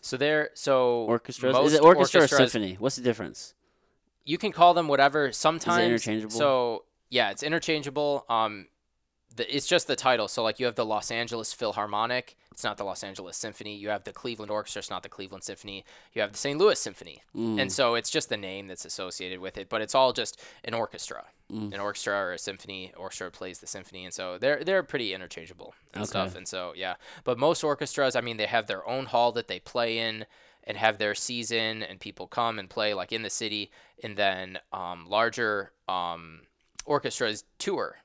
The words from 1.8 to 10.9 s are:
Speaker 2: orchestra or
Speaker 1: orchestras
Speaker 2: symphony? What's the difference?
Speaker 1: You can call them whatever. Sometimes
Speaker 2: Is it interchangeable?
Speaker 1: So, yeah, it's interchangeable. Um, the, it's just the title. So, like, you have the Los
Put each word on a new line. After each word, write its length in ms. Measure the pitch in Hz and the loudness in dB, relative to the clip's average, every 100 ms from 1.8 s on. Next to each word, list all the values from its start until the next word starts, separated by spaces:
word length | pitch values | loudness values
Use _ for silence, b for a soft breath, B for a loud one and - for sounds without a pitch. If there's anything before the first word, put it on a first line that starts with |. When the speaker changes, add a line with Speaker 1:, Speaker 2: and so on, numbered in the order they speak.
Speaker 2:
orchestra 380 | 160 175 139 185 | 10 10 8 8
or 40 | |
Speaker 1:
orchestras 280 | 143 143 123 | 8 8 6
Speaker 2:
symphony? 240 | 117 98 92 | 4 -2 0
What's 160 | 113 - | -2 2
the 60 | |
difference? 520 | 123 110 85 - - _ _ _ _ _ _ _ - | 0 0 -4 -10 -16 _ _ _ _ _ _ _ -6
Speaker 1:
You 120 | 160 | -4
can 140 | 214 | -4
call 220 | 165 175 | 8 8
them 140 | 170 160 | 8 4
whatever. 440 | 139 139 147 139 | 6 6 6 0
Sometimes 460 | - 156 165 - 175 | 2 2 2 0 2
Speaker 2:
Is 40 | |
it 40 | 175 | 4
interchangeable? 440 | 117 113 107 107 113 | 2 0 -2 -2 2
Speaker 1:
So, 460 | 143 131 120 113 - _ _ | 4 4 2 -4 -10 _ _
yeah, 220 | 127 107 | 2 2
it's 120 | 101 | 0
interchangeable. 800 | 147 160 - 156 143 139 147 143 - | -2 -2 0 -2 -2 -2 0 0 0
Um, 380 | 117 110 104 87 _ _ _ _ _ _ 113 | 0 0 -2 -14 _ _ _ _ _ _ -8
the, 180 | 113 139 | -4 -4
it's 100 | - | 2
just 200 | 175 - | 0 2
the 80 | 135 | 0
title. 320 | 131 120 104 | 2 2 0
So, 160 | - | -2
like, 160 | 113 107 | -2 0
you 60 | 123 | -2
have 80 | 113 | -2
the 100 | |
Los 240 | 110 | -2